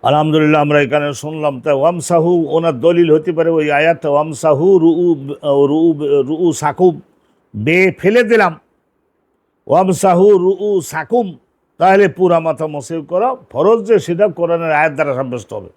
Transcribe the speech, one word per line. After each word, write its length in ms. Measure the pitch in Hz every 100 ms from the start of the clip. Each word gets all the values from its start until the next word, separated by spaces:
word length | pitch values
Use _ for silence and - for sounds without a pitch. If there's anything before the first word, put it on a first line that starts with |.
আলহামদুলিল্লাহ, 600 | - 147 156 156 151 151
আমরা 200 | 147 147
এখানে 300 | 143 147 147
শুনলাম। 480 | 135 151 156 151 131
তাই 140 | 139
ওয়ামসাহু 720 | 139 151 175 - 170 160 180 156
ওনার 300 | 151 165 131
দলিল 300 | 165 175 170
হতে 180 | 156 156
পারে 180 | 160 165
ওই 200 | 165 151
আয়াতটা, 400 | 143 160 170 151
ওয়ামসাহু 680 | 143 156 143 165 139 170 190
রুউ, 360 | 165 165 175 156 135 143 147 139 139
রুউ, 280 | 151 165 151 147 143
রুউ 300 | 131 156 175
সাকুম, 480 | 151 151 139 180 156 - _ _ _ _ 104
বে 360 | 110 175 190 -
ফেলে 240 | 175 226
দিলাম, 380 | 226 226 190 160 _ _ _ _ _ _ _ _ _ _ -
ওয়ামসাহু 720 | 156 190 170 196 175 196 196
রুউ 420 | 180 190 208 196
সাকুম, 560 | 160 160 156 240 208 160 _ _ _ _
তাহলে 300 | 180 190 202
পুরা 320 | 143 180 170
মাথা 260 | 160 147 156
মসেহ 360 | 147 135 165
করা 320 | 147 175 233 254 _
ফরজ, 360 | 123 170 233 202
যে 120 | 220
সেটা 300 | - 175 208
কোরআনের 440 | 165 170 170 165
আয়াত 200 | 151 156
দ্বারা 220 | 139 147
সাব্যস্ত 400 | 127 131 123 101
হবে। 140 | 107 90